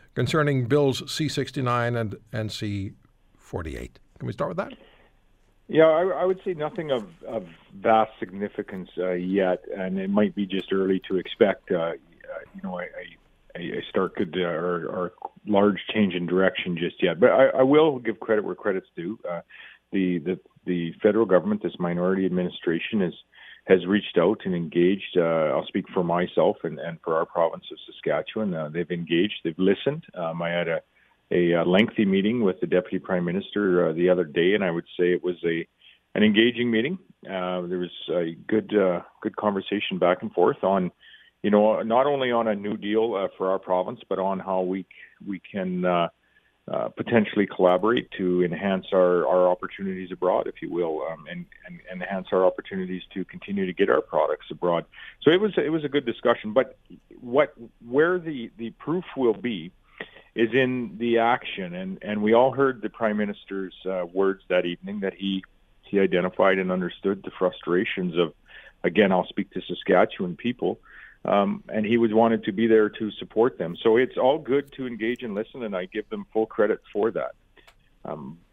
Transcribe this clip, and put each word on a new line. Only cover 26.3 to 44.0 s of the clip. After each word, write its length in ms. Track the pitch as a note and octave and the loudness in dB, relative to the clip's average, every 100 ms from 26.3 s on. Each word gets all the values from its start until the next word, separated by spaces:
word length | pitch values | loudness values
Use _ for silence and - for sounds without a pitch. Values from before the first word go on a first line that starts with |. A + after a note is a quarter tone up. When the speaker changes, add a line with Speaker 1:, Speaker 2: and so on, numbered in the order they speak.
| - E2+ - | 2 2 2
Speaker 2:
and, 140 | E2 D2+ | -6 -8
and 180 | D#2+ E2 | -10 -8
for 120 | E2 | -2
our 120 | D#2+ F2 | -2 0
province 380 | F2 E2 - - | 0 0 -2 -14
of 60 | - - | -18 -18
Saskatchewan. 680 | - D#2+ D2 - A2+ G#2 | -6 -2 -2 -4 -4 -4
Uh, 140 | D#2+ D2+ | -4 -4
they've 220 | E2 E2+ | -6 -4
engaged, 500 | F2 E2 E2+ G#2+ - | -6 0 2 2 -2
they've 160 | E2+ D#2+ | -6 2
listened. 460 | F#2 F#2+ C#3+ D#3 - | 2 2 0 -4 -8
Um, 280 | F2+ E2 E2+ | -8 -6 -4
I 80 | E2+ | -4
had 180 | F2 E2 | -2 -2
a, 120 | D#2+ - _ _ _ - | -4 -6 _ _ _ -2
a, 240 | F2+ F2 | 2 4
uh, 100 | E2+ | 4
lengthy 400 | E2 F#2+ A#2 - | 4 4 4 2
meeting 380 | G2+ G2 G#2 B2 | 2 2 2 2
with 180 | G2 - | 0 0
the 60 | E2+ | 0
Deputy 320 | F2+ - F#2 | 0 0 -4
Prime 260 | - F2+ | -2 -2
Minister, 640 | F2 F#2+ - G#2 G2+ F2 E2 | -2 -4 -4 -2 2 2 2
uh, 40 | |
the 180 | D#2+ F2+ | 2 2
other 140 | F2+ | 2
day, 300 | D#2 D#2 F2+ | 0 2 2
and 100 | G#2 | 2
I 60 | F#2 | 0
would 140 | E2+ - - | -2 -6 0
say 140 | F2+ | 2
it 100 | F2 | 2
was 140 | F2+ E2+ | -2 -4
a, 220 | E2+ E2 - _ - _ _ | -2 -2 -6 _ -20 _ _
an 100 | G#2 | 2
engaging 460 | G#2+ G#2 A#2+ A#2 A#2+ | 4 6 4 2 0
meeting. 260 | A2 C#3 F#3+ _ _ | 0 0 -4 _ _
Uh, 380 | - F#2 F#2 F2+ | -10 -6 -4 -4
there 160 | F2 F2+ | -4 -4
was 120 | F2+ - - | -6 -8 -4
a 240 | F2 E2 E2 - | -2 -2 -6 -2
good, 280 | G#2+ G2 G#2 | -2 2 2
uh, 260 | F#2+ E2+ - _ | 2 0 -6 _
good 140 | G#2+ - | -8 -2
conversation 600 | G#2 G2 - G2+ - F2+ | -2 -2 -4 -4 -4 0
back 240 | F2 F#2 | 2 2
and 100 | A2+ | -2
forth 300 | - F#2 C#3+ | 2 2 2
on, 280 | F#2+ F#2+ F2+ - - - _ _ | 0 0 -2 -6 -20 -20 _ _
you 80 | G#2 | 2
know, 300 | G#2 G#2+ F2 | 4 4 2
not 240 | A2 A#2 C#3+ | 2 2 2
only 260 | C#3 B2+ | 0 0
on 160 | A#2 A2+ | 0 0
a 60 | |
new 220 | G2+ G2+ G2+ | -2 -4 -4
deal, 380 | G2+ A2 A#2 | -2 0 0
uh, 140 | G2 F#2 - | 0 -4 -2
for 140 | F#2+ | -2
our 80 | F#2+ | -2
province, 420 | - F2+ G2+ B2 | 0 0 0 -6